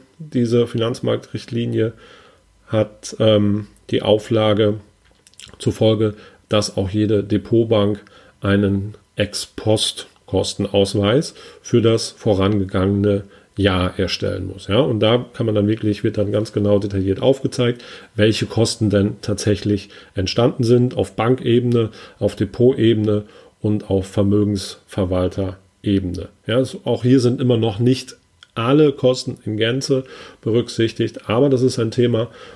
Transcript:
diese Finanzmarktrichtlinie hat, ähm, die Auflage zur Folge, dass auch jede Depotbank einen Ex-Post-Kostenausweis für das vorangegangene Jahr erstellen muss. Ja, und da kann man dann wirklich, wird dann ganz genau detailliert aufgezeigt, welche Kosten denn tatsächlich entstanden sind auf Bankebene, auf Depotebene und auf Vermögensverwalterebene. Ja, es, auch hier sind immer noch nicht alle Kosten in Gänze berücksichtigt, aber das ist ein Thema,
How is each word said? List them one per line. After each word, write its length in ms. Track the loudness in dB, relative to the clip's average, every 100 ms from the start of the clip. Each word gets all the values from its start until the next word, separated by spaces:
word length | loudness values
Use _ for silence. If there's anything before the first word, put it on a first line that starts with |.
| -12 -20
diese 500 | -6 -2 0 2 0
Finanzmarktrichtlinie 1200 | -2 -4 -2 -2 -4 -6 -12 -8 -6 -4 -2 -2 -4 -18 -20 -20 _ _ _ -4
hat, 500 | -2 -2 -6 -12 0
ähm, 480 | 2 4 2 -2 -6 _ -6
die 100 | -2
Auflage 760 | 2 2 2 0 2 2 2 0 -8 _ _ _ _ -20 -20 -8
zur 160 | -4
Folge, 400 | 0 2 2 0 -4 -14 -20 -4
dass 300 | -2 -2 -4
auch 120 | -4
jede 340 | -2 0 0
Depotbank 800 | 0 -2 0 0 2 2 0 -2 -10 -20 -20 _
einen 540 | 0 2 2 0 -4 -12 _ -6
Ex-Post-Kostenausweis 2250 | -6 -6 -12 -6 -2 0 -2 -8 -14 _ -4 -2 -2 -4 -2 0 0 2 2 2 -2 -10 -20 -20
für 200 | -2 2
das 300 | 2 2 -2
vorangegangene 1120 | -4 -2 2 2 0 -2 -2 0 2 2 0 -4 -18 _ -2
Jahr 400 | 0 2 0 -2
erstellen 480 | -4 -4 -6 -6 -8
muss. 200 | -10 -2
Ja, 120 | 0
und 220 | 0 2
da 240 | 2 2 -2
kann 120 | -6 -2
man 80 |
dann 140 | 0 0
wirklich, 380 | 0 -2 -2 -2
wird 120 | -2
dann 140 | -2
ganz 220 | -2 -2
genau 260 | -2 2 2
detailliert 420 | 0 -2 -2 0
aufgezeigt, 600 | 0 0 -2 -2 -2 -2 -8 -20 -10 0
welche 300 | 2 2 -2
Kosten 440 | 0 0 0 2
denn 280 | 2 2 -2
tatsächlich 680 | -6 -2 0 0 0 -2 -4 -20 -12 -6
entstanden 480 | -4 0 0 2
sind 320 | 2 4 4 0
auf 220 | -4 -2
Bankebene, 720 | 0 0 2 2 2 2 0 -6 -20 -4
auf 180 | -4 -2
Depotebene 880 | -4 2 2 4 2 2 2 0 -4 -14 -20 _
und 280 | -2 -2 0
auf 180 | -2 -2
Vermögensverwalterebene. 2250 | 0 2 2 2 -2 -6 -14 _ -4 -2 0 -2 -2 -6 -8 _ _ -2 0 0 -6 -12 _ -4
Ja, 120 | -2
es, 180 | -2 -4 -4
auch 180 | -2
hier 160 | 4 4
sind 220 | 4 2
immer 160 | 0 2
noch 220 | 0 0
nicht 360 | 0 0 -4 -20 _ _ -12 -4
alle 380 | 2 4 4
Kosten 460 | 2 0 0 -4 -10
in 140 | -6 -2
Gänze 480 | -2 -2 -2 -2 -2 -14 -20 -10
berücksichtigt, 880 | -2 -2 -2 -2 -2 -2 -4 -6 -2
aber 200 | 2 2
das 120 | 4
ist 180 | 2 0
ein 120 | -2
Thema, 380 | 0 0 0 -4 -10 -20